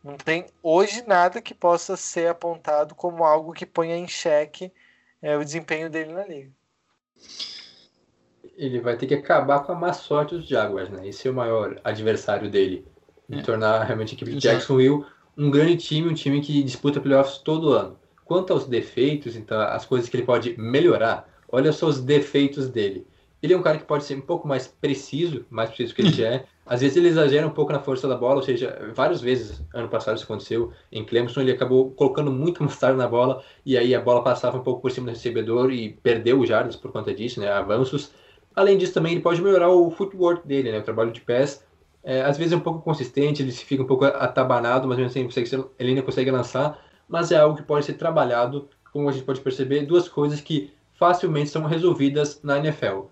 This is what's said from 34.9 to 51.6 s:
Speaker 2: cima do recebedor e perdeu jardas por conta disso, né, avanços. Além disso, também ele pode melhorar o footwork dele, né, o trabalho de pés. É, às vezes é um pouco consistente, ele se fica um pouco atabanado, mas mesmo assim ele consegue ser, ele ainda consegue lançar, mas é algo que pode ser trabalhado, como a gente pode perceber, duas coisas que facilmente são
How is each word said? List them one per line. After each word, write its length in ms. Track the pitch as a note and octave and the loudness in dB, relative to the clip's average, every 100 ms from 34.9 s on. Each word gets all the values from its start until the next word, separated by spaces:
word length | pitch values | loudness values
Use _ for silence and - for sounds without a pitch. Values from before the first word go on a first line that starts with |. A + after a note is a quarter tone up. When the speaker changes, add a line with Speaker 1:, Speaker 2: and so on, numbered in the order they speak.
Speaker 2:
cima 160 | - B2 | -4 -8
do 80 | |
recebedor 580 | A2+ B2 A2+ A2 A#2 C3 | -6 -4 -4 0 2 2
e 180 | B2+ A2 - | 0 -6 -2
perdeu 420 | A#2+ A2+ A2+ C3+ | 0 2 4 2
jardas 320 | A2+ A2 B2 - | 4 2 0 -8
por 160 | - | -10
conta 220 | A2 G#2 | -8 -6
disso, 260 | F#2+ A2+ - | -6 -8 -4
né, 100 | G2+ | -2
avanços. 600 | G2+ F#2+ A2 C3 D3 - _ _ _ _ | -2 0 0 0 -2 -8 _ _ _ _
Além 220 | - G3 F#3+ | 2 4 4
disso, 160 | F3+ | 2
também 200 | E3 E3 | 0 0
ele 100 | E3+ | 0
pode 180 | E3+ E3+ | 0 2
melhorar 300 | G3 F#3+ F3 | 4 4 6
o 200 | F3+ E3+ | 6 4
footwork 560 | - G3 F#3+ F3 E3+ D3 | 0 -8 0 0 0 -2
dele, 240 | C#3 B2 | -2 -2
né, 100 | G#2+ | -4
o 20 | |
trabalho 280 | G#2+ A2 A2+ | -4 -2 -2
de 120 | A2+ | -2
pés. 420 | - B2 C#3+ - _ _ _ _ | -2 0 0 -4 _ _ _ _
É, 160 | - C3 | -4 0
às 160 | C#3 D3+ | 0 0
vezes 160 | E3 | 0
é 40 | E3+ | 0
um 40 | |
pouco 220 | E3+ D#3+ | -2 -6
consistente, 580 | - D3+ A#2+ - D3 C#3+ | -4 -4 -4 0 0 0
ele 120 | C3 | -4
se 120 | B2 | -6
fica 180 | - C3+ | -4 -2
um 40 | C3 | 0
pouco 180 | C3 | 2
atabanado, 840 | C#3 - B2 - B2+ A#2+ A#2+ C3 C3+ | 2 2 -2 0 2 2 2 0 0
mas 120 | B2 | 0
mesmo 100 | B2 | -2
assim 120 | C3+ | -2
ele 80 | B2 | -4
consegue 200 | - A#2+ | -4 -2
ser, 160 | C3+ C3 _ | -4 -6 _
ele 120 | B2 | 0
ainda 120 | C3+ | 0
consegue 280 | C3+ C3 C3 | 0 -2 0
lançar, 480 | C3 A#2 B2+ D3+ D3 _ _ _ | 0 -2 -2 -2 -4 _ _ _
mas 240 | E3+ E3 | -4 4
é 60 | E3 | 6
algo 180 | D3+ D3+ | 6 4
que 60 | |
pode 240 | - D3 C#3+ | 0 0 0
ser 80 | |
trabalhado, 760 | - E3 D#3+ B2+ A#2+ D3+ C#3+ - _ _ | -4 0 2 2 2 0 -2 -10 _ _
como 160 | D3 C#3+ | -2 -2
a 40 | |
gente 120 | C3 | -2
pode 160 | C3 C3 | -4 -4
perceber, 460 | C3+ B2+ C3 C#3+ C#3+ | -4 -2 0 0 4
duas 200 | F3 F3 | 2 2
coisas 360 | - D3 D3 | -2 -2 -2
que 280 | - D#3 - _ _ _ | -4 -4 -4 _ _ _
facilmente 500 | F3 F3+ F3+ D3 D3 | 2 4 0 -2 -2
são 160 | D#3+ | -2